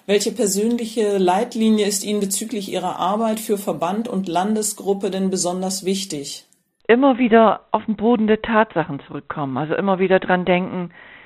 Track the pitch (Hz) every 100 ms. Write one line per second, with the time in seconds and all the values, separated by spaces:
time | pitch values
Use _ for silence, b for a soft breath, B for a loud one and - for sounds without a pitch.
0 | - 208 226 - 208 196 226 240 226 247
1 | 208 202 180 190 240 226 220 214 202 196
2 | 196 208 196 - 220 208 190 185 180 -
3 | 175 214 226 220 220 202 202 160 165 208
4 | 233 190 190 170 202 214 208 - 185 196
5 | 202 190 190 185 175 185 185 190 175 196
6 | - 151 139 - - _ _ _ - 233
7 | 277 240 247 226 220 - - 220 220 202
8 | 214 240 214 220 226 220 220 156 151 139
9 | - 147 - - 139 127 151 - 196 185
10 | 190 185 - 180 180 180 185 180 175 B
11 | B B